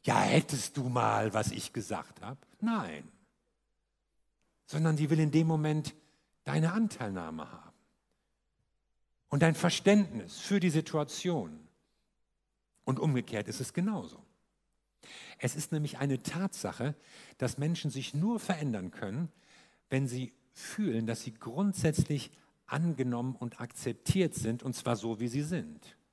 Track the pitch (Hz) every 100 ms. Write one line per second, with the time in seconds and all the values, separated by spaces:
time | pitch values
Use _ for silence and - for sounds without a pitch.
0 | - - - 160 - 139 - - 127 123
1 | 110 107 110 110 104 98 - 120 104 95
2 | - - 98 139 _ _ 220 220 101 76
3 | - _ _ _ _ _ _ _ _ _
4 | _ _ _ _ _ _ - 151 160 151
5 | 151 160 156 156 160 160 151 151 147 -
6 | _ _ _ _ - 151 165 202 214 -
7 | 110 92 82 80 76 - - _ _ _
8 | _ _ _ _ _ _ _ _ _ _
9 | _ _ _ 139 165 156 175 - 196 208
10 | 180 123 - - - 196 175 156 151 156
11 | 147 - 180 160 - - - _ _ _
12 | _ _ _ _ _ _ _ _ - 131
13 | 160 127 - 107 104 104 127 - 190 196
14 | 87 - - _ _ _ _ _ _ _
15 | - - - - 127 151 - 156 151 -
16 | 139 135 - 170 190 - 95 - 127 147
17 | - - - - 127 127 147 170 151 -
18 | - 147 202 226 - 170 147 107 92 -
19 | 101 117 170 _ _ - _ _ _ 135
20 | 135 123 127 _ _ - - - 202 113
21 | 113 113 - - - 131 202 180 165 151
22 | - 147 - - _ _ - 147 170 135
23 | 127 120 127 127 120 - 120 - 127 113
24 | - 190 170 - 113 120 135 117 123 117
25 | 113 107 120 131 151 170 117 113 - -
26 | _